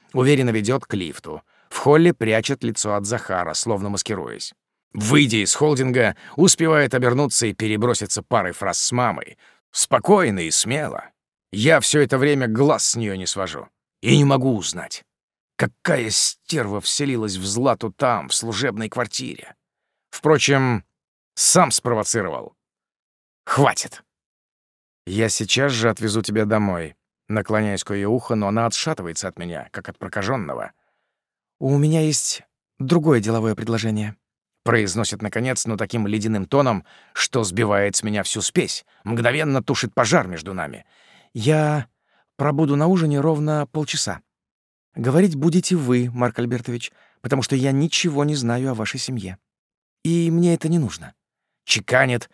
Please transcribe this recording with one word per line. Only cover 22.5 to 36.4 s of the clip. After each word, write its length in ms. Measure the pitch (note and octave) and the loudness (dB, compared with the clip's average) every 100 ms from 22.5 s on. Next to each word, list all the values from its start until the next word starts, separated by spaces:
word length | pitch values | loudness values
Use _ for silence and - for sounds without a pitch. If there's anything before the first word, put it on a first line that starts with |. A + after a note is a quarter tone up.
| - _ _ _ _ _ _ _ _ - | -20 _ _ _ _ _ _ _ _ -4
Хватит. 580 | C3 C3+ - - - _ _ _ _ _ _ _ _ _ _ - | 2 4 2 -6 -12 _ _ _ _ _ _ _ _ _ _ -6
«Я 240 | G2+ A2+ | 0 0
сейчас 440 | - G#2 B2 C#3+ | 0 0 2 2
же 180 | A#2 A2+ | 2 0
отвезу 320 | G#2+ A2 A2 | 0 -2 -2
тебя 220 | G#2 G#2+ G#2+ | -2 -2 2
домой». 500 | G#2+ G2+ F2 D#2+ - _ _ - | 2 0 -2 -8 -14 _ _ -6
Наклоняюсь 540 | G#2+ G2 G#2+ G#2+ G2 | -4 0 0 0 -4
к 100 | - | -6
ее 160 | G2+ G2+ | -4 0
уху, 240 | A#2+ - | -2 0
но 140 | A2+ G2+ | -2 0
она 180 | A2 A#2 | 0 0
отшатывается 640 | - D#3+ D#3 F2 E2 F#2+ | -2 -4 -6 -8 -8 -10
от 100 | - | -10
меня, 320 | F2 D#2+ - | -10 -10 -12
как 180 | - F#2+ | -14 -14
от 100 | - | -14
прокаженного. 720 | F#2+ G#2 G2 C3 D#2 B1 G1+ - _ _ _ _ _ _ _ _ | -10 -6 -4 -4 -6 -8 -10 -16 _ _ _ _ _ _ _ _
«У 180 | C3+ C#3+ | 0 2
меня 240 | D3+ D#3+ | 4 2
есть 400 | D#3 C#3+ - - - _ _ _ | 2 0 -4 -6 -12 _ _ _
другое 400 | C3+ E3+ D#3+ B2 | 0 2 4 4
деловое 340 | G#2 A2+ A2 | 4 0 0
предложение», 640 | G#2+ A2+ A2+ A2 G#2+ G#2 G#2 _ _ _ _ A#2 | -2 -2 -2 0 -2 -4 -8 _ _ _ _ 0
произносит 540 | A#2 G2 G2 A2 G#2 | 2 0 -2 -4 -4
наконец, 440 | G#2+ A2+ C3 B2 A#2 | -6 -4 -4 -4 -4
но 120 | G#2+ | -4
таким 300 | A2 A#2+ G2+ | -4 -2 -2
ледяным 380 | G#2+ A2 G#2+ | -2 0 -2